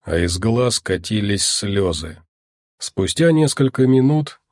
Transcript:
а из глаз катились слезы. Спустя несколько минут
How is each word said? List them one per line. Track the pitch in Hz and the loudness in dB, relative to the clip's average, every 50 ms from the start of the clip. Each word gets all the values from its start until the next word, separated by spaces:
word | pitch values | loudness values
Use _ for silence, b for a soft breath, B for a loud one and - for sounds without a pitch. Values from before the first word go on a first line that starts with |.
| _ | _
а | - 82 85 | -4 -2 0
из | 87 87 87 90 | 0 0 -2 -2
глаз | 92 113 113 120 123 123 113 - | -2 0 0 0 0 0 -2 -4
катились | - - 95 90 87 - 113 107 104 101 101 95 - | -4 -4 -4 -4 -4 -4 -4 -2 -2 -2 -2 -2 -2
слезы. | - - - - 104 98 101 98 90 85 80 76 82 82 - _ _ _ _ _ _ _ _ _ _ _ _ | -2 -4 -4 -4 -4 -2 0 0 0 -2 -4 -8 -12 -14 -16 _ _ _ _ _ _ _ _ _ _ _ _
Спустя | - - - - 190 190 - - 165 165 | -14 -8 -4 -2 -2 -2 0 2 2 4
несколько | 160 156 156 143 - - 143 131 - - 131 | 4 4 2 2 2 2 0 0 2 2 2
минут | 127 131 131 131 135 151 156 151 147 - - _ _ | 4 4 4 4 4 2 0 0 -4 -8 -16 _ _